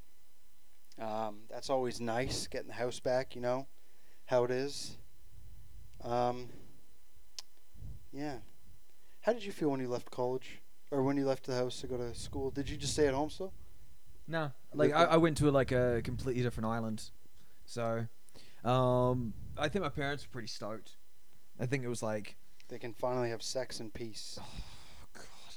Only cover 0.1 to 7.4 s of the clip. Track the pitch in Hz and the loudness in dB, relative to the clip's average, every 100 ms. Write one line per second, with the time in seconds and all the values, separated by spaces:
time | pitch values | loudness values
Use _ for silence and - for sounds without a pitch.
0.1 | - - - - - - - - - 110 | -8 -8 -8 -8 -6 -8 -8 -8 -6 -2
1.1 | 110 110 104 - 123 123 135 123 107 120 | 0 -2 -4 -6 -4 2 2 2 0 0
2.1 | 113 131 113 - 127 - 107 123 - 135 | 2 0 -2 -2 -4 -4 -2 -2 0 2
3.1 | 127 131 - 120 127 135 - - - - | 2 0 0 2 0 -2 -6 -8 -8 -6
4.1 | - - 127 123 127 139 - - - - | -6 2 4 4 2 0 -2 -6 -6 -6
5.1 | - - - - - - - - - 123 | -8 -8 -8 -6 -6 -6 -8 -8 -6 0
6.1 | 120 120 123 123 - - - - - - | 2 2 0 -4 -6 -6 -6 -6 -6 -6
7.1 | - - - | -6 -6 -6